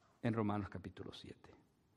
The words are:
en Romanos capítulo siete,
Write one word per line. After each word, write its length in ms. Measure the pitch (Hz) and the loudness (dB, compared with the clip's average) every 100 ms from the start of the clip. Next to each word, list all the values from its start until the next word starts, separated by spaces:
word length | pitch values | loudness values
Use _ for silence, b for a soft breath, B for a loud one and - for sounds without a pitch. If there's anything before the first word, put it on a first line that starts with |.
| - _ | -20 _
en 120 | 120 | 2
Romanos 360 | 110 104 104 95 | 4 4 4 0
capítulo 420 | 92 87 - - | -6 -10 -10 -12
siete, 360 | - - - - - _ _ _ | -12 -14 -16 -18 -20 _ _ _